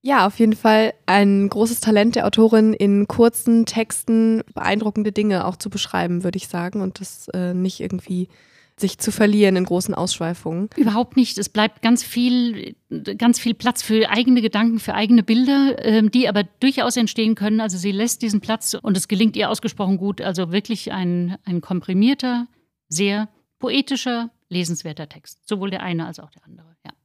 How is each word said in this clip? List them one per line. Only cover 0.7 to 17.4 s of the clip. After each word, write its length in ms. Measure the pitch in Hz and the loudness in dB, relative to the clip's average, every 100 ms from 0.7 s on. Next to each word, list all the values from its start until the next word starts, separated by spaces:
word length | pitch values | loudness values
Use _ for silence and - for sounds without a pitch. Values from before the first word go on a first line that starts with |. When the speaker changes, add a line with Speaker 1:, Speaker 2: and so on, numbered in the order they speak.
| 220 220 - - | 4 2 -2 2
Speaker 1:
ein 440 | 196 202 196 196 | 4 4 4 2
großes 320 | 196 226 240 | 0 -2 0
Talent 340 | 220 214 220 240 | 2 4 4 2
der 100 | 202 | 0
Autorin, 480 | 208 220 220 220 | 4 6 6 4
in 340 | 214 202 202 208 | 4 2 2 2
kurzen 580 | - 233 - - 233 226 | 4 4 4 2 2 2
Texten 760 | - 220 - - 226 226 220 - | -2 -4 -6 0 2 4 0 -4
beeindruckende 580 | - - 202 214 208 214 | -6 -2 0 0 -2 -2
Dinge 340 | 202 208 190 175 | 0 0 0 -2
auch 120 | 185 | -4
zu 120 | 208 | -8
beschreiben, 540 | 196 - 185 175 175 | -8 -4 -4 -2 -2
würde 140 | 180 185 | -2 -6
ich 100 | - | -8
sagen, 340 | 180 175 202 | -6 -6 -4
und 200 | 185 - | -6 -8
das, 260 | 190 - - | -16 -16 -10
äh, 240 | 185 180 | -6 -4
nicht 280 | 180 185 - | -2 -2 -4
irgendwie 480 | 180 185 - 180 185 _ _ _ _ _ | -8 -8 -4 -6 -6 _ _ _ _ _
sich 200 | 196 - | -4 -2
zu 140 | - | -6
verlieren 460 | 208 214 208 202 185 | 0 2 4 4 4
in 80 | 180 | 0
großen 280 | 175 185 | -2 -2
Ausschweifungen. 760 | - 180 - 165 175 - 170 208 - | -4 -4 -4 -6 -6 -8 -6 -6 -2
Speaker 2:
Überhaupt 400 | 226 214 240 - | 0 0 0 0
nicht. 200 | 240 - | 0 -2
Es 120 | 202 | -6
bleibt 320 | 311 214 _ | -2 -2 _
ganz 200 | 226 240 | 0 0
viel, 720 | - - 247 247 240 214 - - _ - 208 202 | 0 -2 0 2 0 -4 -12 -18 _ -10 -8 0
ganz 220 | 240 240 | 2 2
viel 140 | 233 | 0
Platz 280 | 233 240 247 | -2 -2 -4
für 280 | - 220 220 | 0 2 2
eigene 320 | 208 247 247 | 2 4 2
Gedanken, 380 | 220 208 226 226 | 2 0 0 0
für 140 | - | -4
eigene 280 | - 208 240 | -4 4 4
Bilder, 640 | 202 226 254 277 277 - | 6 2 4 4 2 0
ähm, 280 | - 220 214 | 2 2 4
die 180 | 247 254 | 2 2
aber 140 | 208 185 _ | 0 -4 _
durchaus 340 | 262 269 233 240 | 0 0 -2 0
entstehen 400 | 220 - 220 | -2 0 -2
können. 240 | 220 | 0